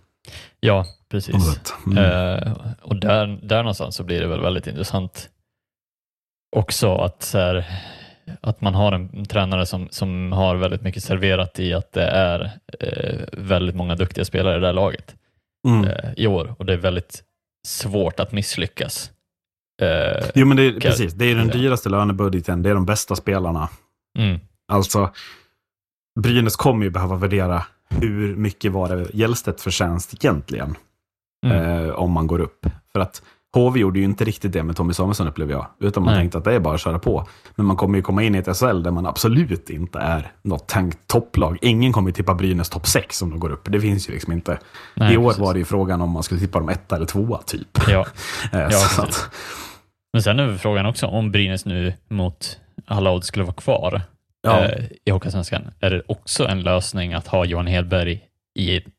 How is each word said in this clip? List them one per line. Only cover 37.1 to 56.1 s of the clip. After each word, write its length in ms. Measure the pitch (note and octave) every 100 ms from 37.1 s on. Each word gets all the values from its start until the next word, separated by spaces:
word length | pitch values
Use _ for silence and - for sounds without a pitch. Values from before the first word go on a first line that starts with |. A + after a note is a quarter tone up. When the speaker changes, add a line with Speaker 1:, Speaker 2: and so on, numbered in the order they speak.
| D#2+ - - -
Speaker 2:
Men 120 | - G2+
man 100 | F#2
kommer 200 | G2 G2
ju 40 |
komma 200 | F#2 G2
in 120 | A2
i 40 | F#2+
ett 100 | F#2
S 120 | F2+
H 80 | B2+
L 140 | F#2+
där 80 | E2+
man 160 | F2 F2
absolut 640 | - A2+ C3 D3+ E2+ -
inte 280 | D#2 F2 -
är 340 | C2 D#2+ D2 -
något 260 | G2 E2+ -
tänkt 300 | - F2+ - -
topplag. 520 | A#2+ - - E2+ F2
Ingen 300 | B2 A2+ B2+
kommer 160 | A2+ F#2
ju 40 |
tippa 200 | F2 F#2
Brynäs 340 | F2+ F#2+ F2 E2+
topp 160 | F2 -
sex 360 | C3 - -
om 80 | F2
de 100 | E2
går 100 | E2
upp. 120 | C#2+ -
Det 80 | G#2
finns 280 | G#2 G2+ -
ju 40 |
liksom 200 | - -
inte. 260 | E2+ - - - - -
Speaker 1:
Nej, 200 | - A2+
Speaker 2:
I 20 | A2+
år 80 | A#2+
Speaker 1:
precis. 120 | G2+
Speaker 2:
var 120 | G2
det 40 | F#2
ju 60 |
frågan 360 | E2+ G2+ F#2 F2+
om 100 | F2
man 120 | E2
skulle 180 | D#2+ F2
tippa 180 | F#2+ F2
dem 100 | D#2+
etta 280 | F#2 - E2
eller 100 | E2
tvåa, 360 | G2+ A2+ A2
typ. 260 | - - - - -
Speaker 1:
Ja. 180 | F#2+ F#2 - -
Speaker 2:
<laughs> 240 | - -
Eh, 80 | F2+
Speaker 1:
Ja, 100 | D#2
Speaker 2:
så 320 | G2+ G2 G2 G#2
Speaker 1:
precis. 160 | -
Speaker 2:
att 80 | - - - - - - _ _ _
Speaker 1:
Men 100 | A#2
sen 180 | G#2 B2
är 60 | C3+
väl 120 | F#2+
frågan 280 | G#2+ G2+ G#2
också 200 | - -
om 260 | A2+ A2
Brynäs 320 | G2+ F#2+ F#2+ G2+
nu 280 | F2+ A2 F2 _
mot 500 | G2+ F2+ - - - _ - -
alla 260 | G2+ F#2+
odds 140 | F2+ -
skulle 180 | G2+
vara 100 | F2 -
kvar, 460 | - - F2+ F2 F2 _ _ _
Speaker 2:
Ja. 220 | A2 F#2+
Speaker 1:
eh, 200 | F#2 - A#2 -
i 60 | -
Hockeyallsvenskan. 520 | F#2+ F2 F#2 E2+ - - -
Är 100 | F#2+
det 120 | F#2
också 380 | -